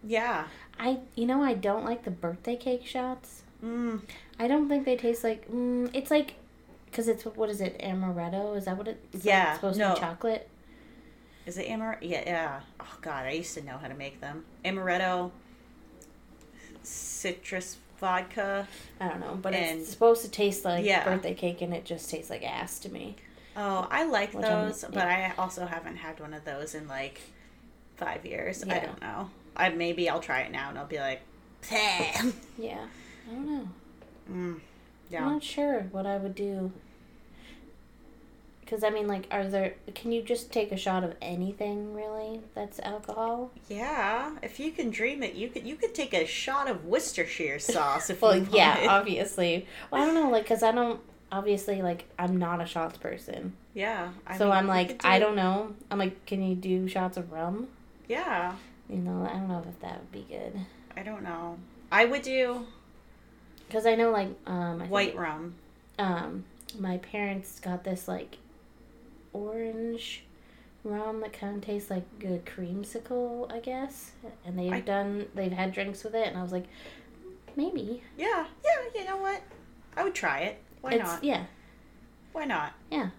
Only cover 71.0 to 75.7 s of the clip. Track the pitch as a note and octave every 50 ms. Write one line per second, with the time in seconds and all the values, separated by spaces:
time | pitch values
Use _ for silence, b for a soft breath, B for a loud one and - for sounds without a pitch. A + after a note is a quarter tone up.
71 | G#3+ A3 A3 A3 A3 G#3+ G#3+ - - G3+ G3+ G3+ G3+ - G3+ G#3 G3+ - G3 F#3
72 | F3+ - - - - F#3+ F3+ F3 F3 - - - F#3 F3 F3+ G3 G3+ G3+ - A3+
73 | A3+ - B3+ B3 B3 A#3+ A#3+ A#3+ B3 A#3+ A3+ A#3 A#3 C4 B3+ B3+ C4+ C#4+ C#4 -
74 | - - - - - A3+ - - - F3 F3+ F3+ F3+ F3+ F#3 F#3+ F#3+ - G3 G3
75 | G3+ G3+ G3+ G#3 G#3 - - G3+ G3 F#3 F3+ F3+ F#3+ F#3+